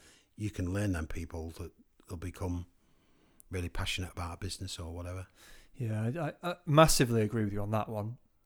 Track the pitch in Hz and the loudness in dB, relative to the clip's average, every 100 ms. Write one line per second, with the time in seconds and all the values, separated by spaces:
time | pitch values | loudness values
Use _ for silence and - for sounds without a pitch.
0 | - - _ - 107 - 87 98 104 85 | -20 -20 _ -8 -6 -4 -2 0 0 -2
1 | 76 85 80 82 82 80 85 - _ _ | -4 -6 -8 -8 -10 -10 -14 -16 _ _
2 | - 87 90 - 92 87 90 _ _ _ | -14 -10 -8 -6 -4 -4 -8 _ _ _
3 | _ _ _ - - 92 87 - - - | _ _ _ -20 -10 -6 -4 -4 -2 -4
4 | 90 - 85 82 90 - 92 - 82 85 | -6 -6 -8 -6 -8 -8 -8 -8 -8 -8
5 | 87 92 90 _ - - - - 113 110 | -8 -10 -12 _ -20 -20 -18 -6 -4 0
6 | 113 165 151 - 175 - - 147 156 - | -2 -2 -4 -4 -6 -6 6 10 10 8
7 | 120 113 107 117 101 101 101 107 107 107 | 6 4 4 2 0 0 0 -2 -2 -6
8 | 107 123 _ _ | -6 -8 _ _